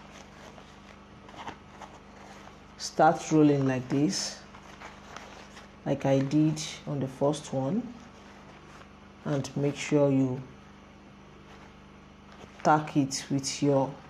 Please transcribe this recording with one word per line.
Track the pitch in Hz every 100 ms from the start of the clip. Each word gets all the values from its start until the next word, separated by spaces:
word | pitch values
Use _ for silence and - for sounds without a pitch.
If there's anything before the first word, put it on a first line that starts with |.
| - - - - - - - - - - - - - - - - - - - - - - - - - - - -
start | - - 165 165 -
rolling | 156 151 139 135
like | 127 127
this, | 135 160 - - - - - - - - - - - - - - - - - 147
like | 135 139
I | 135
did | 135 151 156 156 - - -
on | 143
the | 131
first | - 143 151 -
one, | 135 135 214 240 - - - - - - - - - - - - - -
and | 143 131 143
make | 143 143
sure | - 147 143
you | 135 131 127 - - - - - - - - - - - - - - - - - - - - - -
tack | 170 151 151 151
it | 131 - -
with | 139 135 -
your | 143 135 135 - -